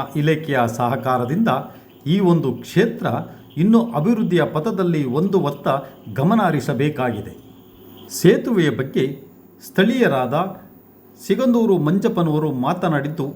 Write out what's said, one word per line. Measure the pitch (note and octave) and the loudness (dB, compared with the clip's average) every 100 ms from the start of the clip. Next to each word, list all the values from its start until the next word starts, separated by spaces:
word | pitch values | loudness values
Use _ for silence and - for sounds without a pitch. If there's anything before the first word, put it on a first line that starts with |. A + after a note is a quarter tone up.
| C3 | -2
ಇಲಾಖೆಯ | D3+ D3+ D#3 D#3 C3 A#2 A#2 | 0 0 0 0 0 0 0
ಸಹಕಾರದಿಂದ | A#2+ C3+ C3 B2+ B2 F3+ A3 C3+ - - - - D3 | -2 -2 0 0 0 0 0 0 -4 -16 -20 -8 -2
ಈ | G3 F3+ | 2 4
ಒಂದು | E3 C3+ A2+ | 2 0 -4
ಕ್ಷೇತ್ರ | - E3+ A#3 - D3+ C3 - - - C#3+ | -2 0 0 0 -4 -4 -6 -14 -10 0
ಇನ್ನೂ | G#3 A3+ - D3+ | 4 4 4 0
ಅಭಿವೃದ್ಧಿಯ | F#3+ A3 E3+ E3+ C#3+ | 0 0 2 2 0
ಪಥದಲ್ಲಿ | D#3 A3 F#3+ F3+ D#3 C3 C#3 | -2 -2 -2 0 0 0 0
ಒಂದು | F#3 F#3 | 0 2
ಹೊತ್ತ | C#3+ - D#3+ C3+ - - - | 0 -2 -2 -2 -6 -16 -10
ಗಮನ | C3+ E3 A3+ | -2 2 4
ಹರಿಸಬೇಕಾಗಿದೆ. | F3+ D3 D#3 B2+ D3+ C3+ B2+ G2+ - - - - - - - - - - | 2 0 -2 -2 -2 -2 -4 -4 -10 -16 -20 -20 -20 -20 -20 -20 -14 2
ಸೇತುವೆಯ | E3+ B3+ C4+ G3 D3+ | 4 4 2 0 0
ಬಗ್ಗೆ | A#2 C3 - C3+ - - - - - - | 0 -4 -2 -2 -6 -16 -20 -20 -20 -4
ಸ್ಥಳೀಯರಾದ | - A3 C4 F#3 C3+ A#2+ D3+ F#3+ - - - - - - - | 0 2 2 2 0 0 -2 -4 -8 -20 -20 -20 -20 -20 -10
ಸಿಗಂದೂರು | - A3+ C4 A#3 G#3 F3 | -4 0 2 2 2 2
ಮಂಜಪ್ಪನವರು | D3 G3 A#3 F3 D#3+ D3+ D#3 B2+ | 2 0 0 0 0 0 -2 -2
ಮಾತನಾಡಿದ್ದು | C3+ F3+ F3+ C#3+ D3 D3+ C#3 | -2 -2 -2 -2 -4 -6 -8